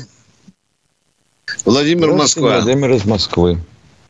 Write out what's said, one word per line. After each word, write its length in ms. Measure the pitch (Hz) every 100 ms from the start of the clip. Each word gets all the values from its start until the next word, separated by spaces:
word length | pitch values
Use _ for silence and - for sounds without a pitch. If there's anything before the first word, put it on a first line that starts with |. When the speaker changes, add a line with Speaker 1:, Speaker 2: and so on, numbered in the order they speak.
| 123 _ _ _ - _ _ _ _ _ _ _ _ _ - -
Speaker 1:
Владимир, 460 | 98 135 147 170 160
Speaker 2:
Здравствуйте, 340 | - 147 170 123
Speaker 1:
Москва. 120 | 95
Speaker 2:
Владимир 280 | 107 135 135
из 120 | 127 101
Москвы. 520 | 104 - 87 87 82 82 _ _ _